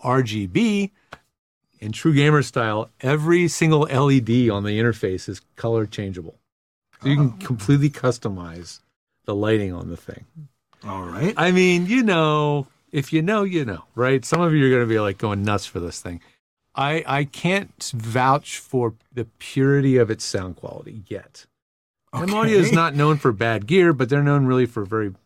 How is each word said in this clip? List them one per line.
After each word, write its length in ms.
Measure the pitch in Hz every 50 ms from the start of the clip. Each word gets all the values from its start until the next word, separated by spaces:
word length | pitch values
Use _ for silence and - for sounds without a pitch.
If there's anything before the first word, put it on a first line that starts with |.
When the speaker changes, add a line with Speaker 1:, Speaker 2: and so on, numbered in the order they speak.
| -
Speaker 1:
R 180 | 127 123 131
G 240 | 131 107 107 107 98
B. 460 | 92 90 - 240 226 208 202 202 196 - _ _ _ - - _ _ _ _ _ _ _ _ _ _ _ _
In 120 | 107 107
true 220 | 110 - - 165 151
gamer 300 | 139 143 151 151 147 131
style, 460 | - - 131 117 110 107 107 113 - _ -
every 460 | - 131 147 156 151 165 175 180 175 160
single 400 | - - 165 160 156 147 147 156
L 220 | 143 127 143 143
E 80 | 135 131
D 300 | 117 110 117 127 123 113
on 140 | 101 101 101
the 160 | 104 104 107
interface 480 | 113 120 110 - - 98 92 90 - -
is 140 | 98 - - _ _
color 300 | - - 117 117 113 110
changeable. 500 | 104 - - 104 95 92 90 80 82 - _ _ _ _ _ _ _ _ _ _ _ _ _
So 80 | - 135
you 60 | 143 147
can 160 | 147 127 110 -
Speaker 2:
Oh. 60 | -
Speaker 1:
completely 440 | - 127 107 - - 143 143 143 151
customize 920 | 143 - - 127 120 - - 113 98 92 87 82 82 87 85 85 - - _ _ _ _ _ _ _ _ _
the 100 | - 104
lighting 380 | 101 104 107 110 107 101 95 90
on 160 | 87 87 85
the 80 | 85 -
thing. 280 | - - - - - - _ 165 151 139 _ _ _ _ _ _ -
Speaker 2:
All 180 | 104 95 95 92
right. 300 | 87 87 98 139 190 220
Speaker 1:
I 160 | - 156 180
mean, 340 | 180 185 185 180 175 175 175 180
you 160 | 233 262 247
know, 640 | 214 185 165 160 156 151 151 151 147 147 143 135 - _ _ _ _
if 200 | - 151 135 -
you 100 | 160 160
know, 220 | 160 180 220 214 202
you 220 | 190 180 165 143
know, 180 | 110 95 80 - _ _
right? 280 | 113 123 127 135 131 -
Some 160 | - - 170
of 120 | 175 170 156
you 120 | 151 135 131
are 20 |
gonna 160 | 127 123 120
be, 140 | 113 113 107
like, 180 | 107 101 98 -
going 260 | - 110 104 101 101
nuts 220 | 107 104 101 -
for 140 | - - 92
this 200 | 85 85 - -
thing. 200 | - 90 87 85 - _ _ _ _ _ _ _ _ _ _
I, 280 | - 135 143 156 165 - -
I 160 | 135 139 147
can't 640 | 139 - - - 170 190 196 196 - _ - - - -
vouch 640 | 117 110 117 110 127 127 135 135 147 - - - -
for 340 | - - - 127 120 113 113 _ _ _ _
the 120 | 123 110 - _ _
purity 580 | - - - 139 135 139 139 139 135 139 127 127
of 120 | 117 104
its 120 | 110 104 -
sound 300 | - - 98 92 92 85 -
quality 460 | - - - - - 104 113 110 92 -
yet. 380 | 104 95 - - _ - - _ _ _ _ _ _ _ _ _ _ _ _ _ -
Speaker 2:
Okay. 100 | 127 165
Speaker 1:
M 100 | 190 208
Audio 240 | 214 226 220 214 196
is 120 | 170 -
not 240 | 165 170 165 160 143
known 220 | 143 147 151 156 147
for 140 | - 135
bad 360 | 110 95 113 117 113 104 104 104
gear, 260 | 165 190 175 170 156
but 160 | 127 131 113
they're 140 | 139 143 143
known 220 | 143 143 143 135
really 200 | 127 127 127 127
for 180 | 117 - 117 101
very 280 | 92 110 110 107 101 95 - _